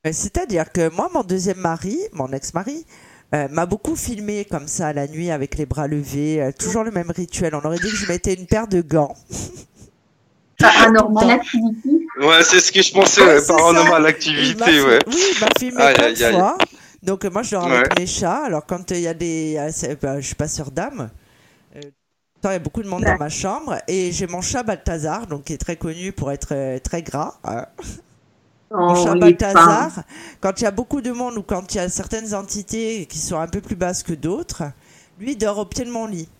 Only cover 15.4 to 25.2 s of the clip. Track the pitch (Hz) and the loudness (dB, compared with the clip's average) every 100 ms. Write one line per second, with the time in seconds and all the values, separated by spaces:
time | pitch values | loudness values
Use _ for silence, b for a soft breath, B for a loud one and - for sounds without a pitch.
15.4 | 214 - 254 247 139 123 117 117 117 139 | 0 0 -2 4 6 6 4 4 2 4
16.4 | 196 359 - B B B 185 190 202 190 | 2 2 -4 B B B -6 -4 -4 -6
17.4 | 233 202 175 127 131 - 180 - 180 226 | -4 -4 0 2 2 0 -2 -2 -2 -2
18.4 | 285 156 - 180 180 175 170 165 170 160 | -2 -6 -6 -10 -6 -4 -4 -4 -6 -4
19.4 | 156 151 147 160 - 143 139 139 139 - | -4 -4 -6 -6 -8 -6 -6 -6 -8 -6
20.4 | 156 - 135 135 220 262 113 - _ _ | -6 -6 -8 -8 -8 -10 -14 -14 _ _
21.4 | _ _ _ - 143 _ _ _ _ _ | _ _ _ -20 -20 _ _ _ _ _
22.4 | 196 185 - - 202 185 - 180 151 - | -4 -4 -6 -8 -8 -4 -2 -2 -4 -4
23.4 | 190 254 302 170 - 185 180 165 185 175 | -6 -6 -6 -8 -4 -2 -2 -4 -6 -6
24.4 | 180 254 226 185 - 165 156 185 | -6 -4 -4 -6 -6 -4 -4 -6